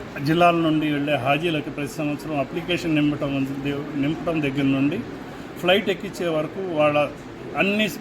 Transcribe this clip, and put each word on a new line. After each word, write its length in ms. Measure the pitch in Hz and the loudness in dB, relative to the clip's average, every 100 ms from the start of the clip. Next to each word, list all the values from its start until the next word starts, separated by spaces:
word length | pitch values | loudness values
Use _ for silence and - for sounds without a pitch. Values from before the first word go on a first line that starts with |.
| - - 139 | -10 -4 2
జిల్లాల 300 | 170 175 170 | 6 6 6
నుండి 360 | 160 156 151 | 4 2 2
వెళ్ళే 240 | 143 147 139 | 0 0 0
హాజీలకు 540 | 127 147 175 151 151 | 2 2 2 -2 -4
ప్రతి 280 | 135 143 - | -6 -6 -4
సంవత్సరం 420 | 147 147 156 147 | -4 -4 -4 -4
అప్లికేషన్ 560 | 131 175 165 175 165 151 | -2 -4 -2 -2 2 2
నింపటం 400 | 147 143 143 139 | 2 2 -2 -2
ఉంది, 400 | 135 139 139 143 147 143 | -2 -2 -4 -4 -4 -2
నింపటం 400 | 143 160 175 165 | -2 0 -2 0
దగ్గర 220 | 143 139 | 0 2
నుండి 360 | 135 135 143 196 - - - - - - | 2 4 2 0 -6 -10 -12 -12 -12 -2
ఫ్లైట్ 300 | 175 196 214 | 2 4 2
ఎక్కించే 400 | 180 196 - 175 | -2 -6 -4 -2
వరకు 460 | 156 151 196 190 151 | 0 -2 -6 -2 2
వాళ్ళ 320 | 151 147 139 - - - - 143 | 4 4 0 -4 -14 -14 -8 -2
అన్ని 320 | 190 208 208 - | 0 2 -2 -4